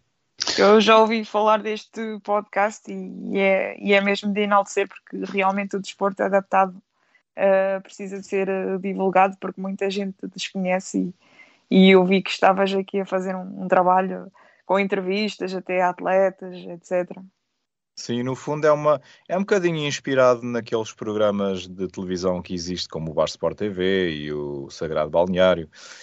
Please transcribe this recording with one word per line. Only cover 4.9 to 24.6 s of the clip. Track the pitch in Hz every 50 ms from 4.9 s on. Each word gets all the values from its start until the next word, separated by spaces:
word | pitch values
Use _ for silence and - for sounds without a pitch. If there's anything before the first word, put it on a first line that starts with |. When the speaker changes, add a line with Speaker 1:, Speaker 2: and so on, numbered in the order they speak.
| - - _ _ - 196 190 185
Speaker 1:
realmente | 190 196 190 190 196 202 196 196 -
o | 196
desporto | 196 - - _ 196 202 190 -
adaptado, | 208 196 196 196 190 - - 190 190 185 180 190 _ _ _ _ _ _ _ _ _ _ _
eh, | - 196 196 190 190 190 196 196 190
precisa | 196 - - - 202 190 196 196
de | 190
ser, | - 202 190 196
eh, | 190 190 190 190 190 190
divulgado, | 185 185 196 185 190 190 190 180 185 190 196 196 -
porque | - 190 - -
muita | 190 196 196 - 196 196
gente | 190 202 196 196 190 - - 190 -
desconhece | 190 - - - 196 185 180 180 190 190 - - 196 185 175 - _ _ _ _ - - _ _ _ _ _
e, | - 190
e | 190 190
eu | 190 185 185
vi | 180 196 190
que | 185 -
estavas | - - - 190 190 190 196 190 196
aqui | 196 196 - - 196
a | 190
fazer | - 190 185 185 190 185
um, | 185 185 190 202 196 190
um | 180
trabalho | 185 185 180 180 185 190 190 185 185 180 160 190 _ _ _ _ _ _ _
com | - 185 196
entrevistas | 196 190 208 196 185 180 190 208 214 208 - - - 185 190
até | 185 175 - 185 185
a | 180 180
atletas, | 180 - 175 180 185 190 196 190 185 - 190 185 180
et | 175 180 190 175 170 _
cetera. | - 185 180 180 180 185 190 190 190 _ _ _ _ _ _ _ _ _ _ _ _ _
Speaker 2:
Sim, | - - - 120 120
no | 123 131 131
fundo | - - 147 147 151 151
é | 151
uma, | 151 147 147 151 147 135 - - - _ _ -
é | 170
um | 185
bocadinho | 196 - 214 196 175 175 165 156 147
inspirado | 143 135 - - 139 135 131 127 123 123 117 123
naqueles | 120 120 117 107 - 120 113 110 -
programas | - _ 117 110 104 107 107 104 101 101 101 98 95 90 87
de | 92 92 95 95 90
televisão | - 101 95 90 92 87 92 92 90 87
que | 85 - 92
existem, | 87 82 87 90 87 - -
como | - 80 80 80
o | 73
Bar | 80 78
Sport | 78 - - - 82 80 -
T | 101 104
V | 95 90 92 95 98 95 92 85
e | 78 76 73 76
o | 73 73 71 71 71 69